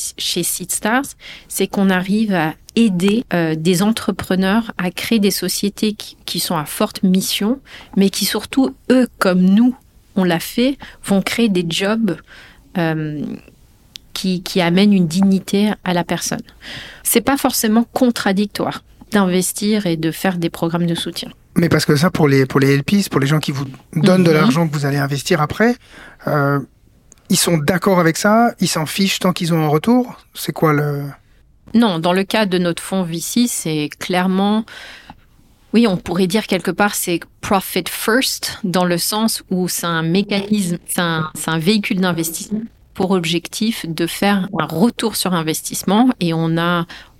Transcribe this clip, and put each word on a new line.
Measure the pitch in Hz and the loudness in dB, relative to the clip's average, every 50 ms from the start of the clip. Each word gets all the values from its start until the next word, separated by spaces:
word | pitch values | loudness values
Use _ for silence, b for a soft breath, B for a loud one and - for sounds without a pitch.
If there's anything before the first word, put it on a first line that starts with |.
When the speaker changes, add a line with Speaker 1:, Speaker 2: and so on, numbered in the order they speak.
| - - - | -6 -10 -10
Speaker 1:
chez | - - - - 180 | -8 -8 -4 -4 -4
Seed | 170 - - - 180 - | -4 -4 -6 -8 -8 -6
Stars, | - - - 214 233 262 277 - - B B B B B B | -8 -4 -2 0 0 0 -2 -4 -12 B B B B B B
c'est | B - - 190 | B -4 -4 -4
qu'on | - - 202 196 190 | -2 0 0 2 2
arrive | 185 185 185 190 202 220 226 208 | 2 2 0 0 0 0 0 0
à | 190 170 156 156 - _ - - - | 0 0 0 -2 -4 _ -16 -4 0
aider, | 226 233 214 185 170 185 202 208 240 - - 180 | 2 2 2 2 2 2 2 0 0 -2 -2 -2
euh, | 175 165 160 160 | 0 0 0 -2
des | 160 160 180 185 165 | 0 2 2 2 2
entrepreneurs | 202 214 226 - - - 190 - - - 185 185 190 190 202 233 226 220 - - | 2 0 0 0 -2 -4 -4 -4 -2 -2 0 0 2 2 2 0 0 -2 -8 -6
à | 180 185 | -6 -6
créer | - - - - 233 226 | -6 -6 -4 0 0 2
des | 202 196 | 2 2
sociétés | - - 180 185 - - - 196 - - 220 214 | 0 0 -4 -4 -4 -2 -4 -4 -4 -2 -2 -2
qui, | 214 - - - - _ - | -2 -4 -12 -18 -18 _ -12
qui | - - 185 | -8 -6 -6
sont | - - 269 | -4 -2 -2
à | 262 - | -4 -4
forte | - - - 214 214 - - | -4 -2 -4 -4 -4 -2 -2
mission, | - 185 185 190 190 - - - 202 214 269 269 B B B B B B B 190 | 0 2 2 2 0 -2 -4 -2 -2 -2 -2 -4 B B B B B B B 2
mais | 196 196 | 2 2
qui | - - 202 | 2 -2 -6
surtout, | - - - - - - 269 269 262 269 _ _ - | -4 -4 -6 -6 -2 0 0 0 0 -2 _ _ 2
eux, | 247 262 240 - _ - | 2 2 2 0 _ -2
comme | - 190 180 185 | 0 2 4 4
nous, | 185 190 196 220 240 254 - - _ _ _ - _ _ - | 4 6 6 6 4 4 2 -2 _ _ _ -20 _ _ -2
on | 196 185 | 0 0
l'a | 175 170 170 | 2 0 0
fait, | - - - 240 247 269 277 B B B B B - | -2 -4 -2 0 0 0 0 B B B B B -4
vont | - 202 190 | 0 0 0
créer | 190 - - - 233 220 | 0 0 0 0 0 2
des | 185 180 175 165 | 2 0 -2 -2
jobs, | 165 - 196 202 220 226 226 185 156 - B B B B B B B B B _ - 180 | -4 -2 -2 -2 0 0 0 -2 -2 -4 B B B B B B B B B _ -4 -2
euh, | 165 165 160 160 156 151 151 143 - - - - - - - _ - _ _ _ _ _ - - - - - | -2 0 -2 -2 -4 -6 -6 -8 -8 -10 -10 -14 -16 -20 -20 _ -20 _ _ _ _ _ -20 -20 -20 -14 -12
qui, | - - 185 185 175 | -6 -4 -2 -4 -4
qui | 185 - - 190 | -6 -4 0 2
amènent | 170 170 170 185 202 208 202 | 2 4 4 6 6 6 6
une | 185 175 | 4 2
dignité | 156 160 190 196 196 190 180 - - - 196 208 214 190 - - | 2 2 2 2 4 2 2 0 -2 0 0 2 0 -2 -2 -4
à | 185 | -2
la | 175 175 | -2 -2
personne. | 170 - 175 165 - - - - - B B B B B B B B B B B | -2 -2 -4 -4 -4 -6 -6 -8 -10 B B B B B B B B B B B
C'est | B - - 233 | B 0 0 0
pas | 220 269 277 | 2 2 0
forcément | 277 - 254 - - - 214 214 233 233 _ | 2 2 0 0 2 0 2 2 2 2 _
contradictoire | - - 254 240 - - - 208 190 196 208 208 - - - 143 - - _ _ - _ - - | 0 2 2 2 2 0 0 0 0 0 0 -2 -2 -4 -4 -4 -4 -8 _ _ -20 _ -14 -2
d'investir | - 208 190 180 175 185 180 - - - 208 208 220 214 202 | 0 2 2 4 2 0 0 -2 -4 -4 -2 0 0 0 0
et | 175 165 156 | 0 -2 0
de | 160 165 | -2 -4
faire | 156 - - 190 180 175 | -4 0 -2 -2 -2 0
des | 165 170 | -4 -4
programmes | - - 170 170 170 175 175 | -2 -2 -4 -2 0 0 0
de | 170 165 | 0 -2
soutien. | - - 170 - - - - - _ _ _ - | -2 -4 -8 -8 -10 -12 -12 -16 _ _ _ 0
Speaker 2:
Mais | - - 160 | 0 2 4
parce | - 156 - | 2 2 2
que | - 151 | 2 2
ça, | 135 165 185 | 4 4 2
pour | - - 156 143 | 2 4 4 4
les, | 139 135 131 | 6 4 2
pour | 123 - 139 | 4 2 2
les | 135 139 | 4 4
L | 139 143 143 | 4 2 2
Ps, | - 202 202 190 - | 2 2 2 2 2
pour | - 143 | 0 0
les | 139 | 2
gens | 139 156 151 | 2 0 0
qui | - - | 0 -2
vous | 139 131 139 127 - - - _ - | -4 -6 -6 -8 -10 -18 -18 _ -4
donnent | 165 175 185 185 185 | 2 4 4 6 6
de | 175 165 | 6 6
Speaker 1:
Mhm. | 156 | 6
Speaker 2:
l'argent | 156 185 233 254 170 170 151 | 6 4 4 4 2 0 0
que | |
vous | 143 151 143 | 0 -2 -2
allez | 139 143 143 | 0 0 0
investir | 139 139 143 135 - - 185 151 | 0 -2 -2 -4 -2 0 0 0
après, | 151 - - - 214 240 240 - B B B B B B B B - - | 0 -2 0 2 2 2 2 0 B B B B B B B B -6 -2
euh, | 151 147 139 139 143 139 - - _ _ _ _ _ _ _ _ - _ _ - | 0 0 2 2 0 -2 -4 -6 _ _ _ _ _ _ _ _ -20 _ _ -2
ils | 190 | 0
sont | - - 185 170 156 | 0 2 2 2 2
d'accord | 147 165 185 175 - 202 185 180 | 2 0 0 2 2 2 4 4
avec | 165 165 156 | 4 2 2
ça, | - - 208 214 226 240 233 - - | 2 2 4 4 4 4 2 2 0
ils | 185 165 | -2 -2
s'en | - 165 160 | 0 -2 -4
fichent | - - - 190 190 - - | -4 -2 0 0 0 0 0
tant | - 185 | 0 0
qu'ils | 170 - 180 160 | 0 0 -2 0
ont | 170 160 156 | 0 0 2
un | 151 | 2
retour. | 147 156 - 226 247 254 247 - - - _ _ - | 0 2 2 4 2 2 2 -2 -8 -20 _ _ -14
C'est | - - - | -10 -8 -8
quoi | - - 165 156 | -2 0 2 2
le | 147 147 147 147 143 143 143 143 - - _ _ _ _ _ _ _ _ _ - - | 2 2 0 -2 -4 -6 -8 -10 -14 -18 _ _ _ _ _ _ _ _ _ 0 2
Speaker 1:
Non, | 226 240 214 175 165 | 2 2 2 0 0
dans | 160 175 | 0 2
le | 180 190 | 2 2
cas | 196 - - 220 214 | 0 0 0 0 0
de | 185 185 180 | 2 0 0
notre | 175 170 170 - | 0 0 -2 -4
fonds | - - 190 190 | -6 -4 -2 -2
V | 180 165 165 165 | -2 -2 -4 -6
C, | - - - 233 247 233 | -6 -2 0 0 0 0
c'est | - - - 170 156 151 147 143 - - | -2 -4 -4 -4 -2 -2 -4 -4 -6 -10
clairement, | - - 180 180 180 185 185 190 196 202 214 220 226 B B B B B B B B B B B _ _ _ _ _ _ _ _ _ - | -6 -2 -2 0 0 2 2 2 2 2 0 0 -2 B B B B B B B B B B B _ _ _ _ _ _ _ _ _ 0
oui, | - 226 233 214 | 2 4 4 4
on | 180 | 2
pourrait | - - - 175 185 190 175 | -2 -4 -4 -2 0 0 0
dire | 185 220 - | 0 -2 -2
quelque | - 202 175 - 190 | 0 -2 -2 -2 -2
part, | 170 - 208 208 - | 0 2 0 0 0
c'est | - - 185 175 165 - _ _ - | -2 -4 -2 -2 -4 -4 _ _ -12
profit | - - 208 190 - - - 190 175 - | -4 0 0 0 0 -2 -4 -4 -4 -4
first, | - - - 226 214 262 - - - - - - - - | -8 -4 -2 0 2 2 0 0 -6 -6 -8 -10 -10 -6
dans | - 180 165 185 180 | -6 -2 0 2 2
le | 175 175 170 | 2 0 0
sens | - - 214 214 226 220 - - - - | -2 -2 -2 0 0 -2 -2 -4 -6 -4
où | 185 180 180 175 | -2 -2 -2 -2
c'est | - - - | -4 -4 -4
un | 170 170 160 | -2 -2 -2
mécanisme, | 160 165 170 196 202 202 208 202 196 - 214 208 185 170 175 - - | 0 2 2 0 0 0 -2 -4 -2 -2 -2 -2 0 -2 -4 -6 -8
c'est | - - 190 | -8 -4 -2
un, | 175 170 165 160 160 156 - | -2 -2 -2 -2 -4 -6 -8
c'est | - - 160 | -8 -4 -2
un | 160 165 | -2 0
véhicule | 156 190 220 208 208 - 226 180 | 2 2 2 2 0 0 -2 0
d'investissement | 190 180 170 165 160 165 165 - - - 208 220 233 - _ _ _ _ - | 0 0 0 -2 -4 -4 -6 -10 -8 -6 -6 -6 -6 -8 _ _ _ _ -6
pour | - 190 180 | -4 -2 0
objectif | 190 185 165 160 175 165 - - - - 214 226 226 - - 165 | 0 0 0 -2 -4 -4 -4 -6 -6 -4 -2 -2 -2 -4 -6 -8
de | 160 156 170 | -4 -4 -4
faire | 165 - - 202 202 202 196 180 - - 160 | -4 -2 -2 0 0 2 0 -2 -4 -4 -4
un | 156 | -4
retour | 151 156 160 208 240 - - - 214 - | -2 0 2 2 0 0 0 -4 -4 -4
sur | - - 185 185 | -2 -2 -2 -2
investissement | 165 160 160 151 - - - - - - 185 196 214 262 254 - - | 0 0 -2 -4 -4 -6 -8 -10 -6 -2 0 2 4 4 2 2 0
et | 180 165 165 | -2 -2 0
on | 165 165 160 165 | 0 0 0 0
a, | 165 170 175 175 175 170 B B B B B B _ | 0 0 0 0 -2 -2 B B B B B B _